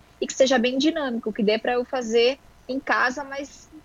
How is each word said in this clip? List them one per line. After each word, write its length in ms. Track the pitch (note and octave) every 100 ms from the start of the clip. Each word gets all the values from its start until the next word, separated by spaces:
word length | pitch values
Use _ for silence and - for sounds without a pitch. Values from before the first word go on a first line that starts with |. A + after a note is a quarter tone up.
| _ -
e 60 | B3
que 80 |
seja 240 | - C4 C4
bem 180 | A#3+ C4
dinâmico, 560 | D4 E4 C#4 A#3 -
que 100 | G#3
dê 160 | G#3 A3
pra 140 | -
eu 120 | B3
fazer 540 | B3 C4 A#3 A#3 A#3+ C#4 - - -
em 100 | C4+
casa, 460 | - A3 A#3+ B3+
mas 440 | C4+ C#4 C#4+ - - D#4